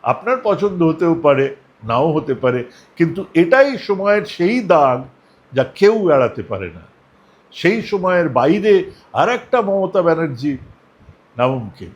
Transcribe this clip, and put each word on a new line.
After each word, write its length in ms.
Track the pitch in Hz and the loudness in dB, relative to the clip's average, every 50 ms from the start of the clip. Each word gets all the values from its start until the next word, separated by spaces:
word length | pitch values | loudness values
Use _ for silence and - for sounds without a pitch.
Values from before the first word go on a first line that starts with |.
| - | 0
আপনার 340 | 120 - - - 226 262 254 - | -2 -2 -2 -2 -4 -4 -2 0
পছন্দ 400 | 214 196 151 196 208 190 175 170 | -2 0 0 0 -4 0 0 0
হতেও 320 | 160 156 160 175 170 165 | 0 2 0 0 0 0
পারে, 400 | 165 160 147 139 131 139 135 139 _ _ _ _ _ 110 | 2 2 2 2 4 0 -2 -4 _ _ _ _ _ -6
নাও 300 | 110 117 123 147 165 151 | -2 -2 0 0 0 -2
হতে 200 | 151 - 139 131 | -2 -4 -4 -6
পারে, 300 | - 131 127 123 123 120 123 - - _ _ _ | -2 -2 -2 -2 -2 -6 -10 -16 -20 _ _ _
কিন্তু 300 | - 170 165 165 190 180 - - | -2 -2 -2 -2 -8 -12 -2 2
এটাই 440 | 160 175 165 254 262 277 285 262 | 2 2 4 4 4 4 2 2
সময়ের 480 | - - - 202 185 196 202 208 208 190 | -6 -6 -6 -4 -2 0 0 0 0 -2
সেই 360 | - - - 175 190 233 254 | -6 -4 -2 -2 0 0 -2
দাগ 420 | 214 175 180 156 143 131 123 127 - - _ _ _ _ _ _ _ _ - | 0 2 4 4 4 2 0 -2 -6 -14 _ _ _ _ _ _ _ _ -2
যা 100 | 131 127 | -2 -2
কেউ 480 | - - - 196 202 226 220 196 170 | -2 0 2 2 4 4 2 2 2
এড়াতে 320 | 151 135 123 113 - 120 92 | 4 4 2 0 -2 -8 -8
পারে 240 | - 107 95 95 87 82 | -8 -8 -8 -8 -10 -12
না। 60 | 87 82 - _ _ _ _ _ _ _ _ _ _ _ _ | -16 -20 -20 _ _ _ _ _ _ _ _ _ _ _ _
সেই 300 | _ - - 175 214 226 | _ 0 0 0 0 0
সময়ের 480 | 220 - 208 190 180 185 180 175 170 151 | -4 -4 -6 -2 -2 0 0 0 0 0
বাইরে 640 | 120 127 123 147 180 208 190 220 202 185 185 - - _ _ _ - | 0 0 2 2 2 2 4 2 2 2 2 -4 -12 _ _ _ -2
আর 160 | 117 156 220 | 0 0 0
একটা 320 | 247 - - - - 247 | 0 -4 -4 -2 -2 0
মমতা 400 | 214 196 196 196 190 185 196 196 | 0 0 -2 -2 -2 -2 -2 0
ব্যানার্জি 560 | 175 170 160 160 165 156 135 117 135 147 139 123 - - - _ _ _ _ _ _ - - _ _ _ _ | 2 2 0 0 -2 -6 -6 -6 -6 -6 -6 -6 -12 -20 -20 _ _ _ _ _ _ -20 -20 _ _ _ _
নামুমকিন। 540 | 120 123 127 135 127 110 98 - - 95 80 - | -2 -2 0 0 -4 -8 -10 -14 -16 -20 -20 -20